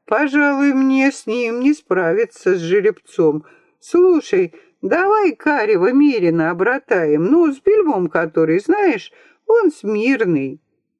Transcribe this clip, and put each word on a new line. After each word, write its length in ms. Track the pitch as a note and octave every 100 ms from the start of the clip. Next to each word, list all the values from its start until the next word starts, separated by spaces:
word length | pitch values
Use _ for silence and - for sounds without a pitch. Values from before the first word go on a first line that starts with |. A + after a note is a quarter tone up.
| -
«Пожалуй, 680 | A3 D4 D4 C#4+ C#4 C#4+
мне 360 | C4+ C4+ C4+ C4+
с 160 | - -
ним 340 | A#3+ A#3 A#3+
не 120 | C4+
справиться, 800 | D4 - F#3 E3 G3+ A#3 - F#3
с 40 | F#3
жеребцом. 840 | E3 G3+ G3+ - _ - D#3+ D3+ - _ _ _
Слушай, 720 | - F4 F#4 D#4+ - F#3 E3+ - _ -
давай 520 | F#3+ D#4+ G4 G#4+ F#4
карева 580 | - D4+ C#4+ G#3 F#3+ F#3+
мерина 580 | C4+ D4 A3+ F3 E3 D#3+
обратаем, 760 | F3 G3+ C#4 - G3 D#3 D3+
ну, 260 | F#3 E4 D#4+
с 100 | C4+
бельмом 480 | F#4+ G#4+ E4 G3+ F3
который, 500 | E3+ E3 E3 D#3 F3
знаешь, 540 | D#4 G#4 F#4+ G#3 - _ _ _ -
он 260 | A4+ F#4
смирный». 880 | - G3+ G#3+ A#3+ B3+ F#3+ D3+ C3+ D3+ _ _ _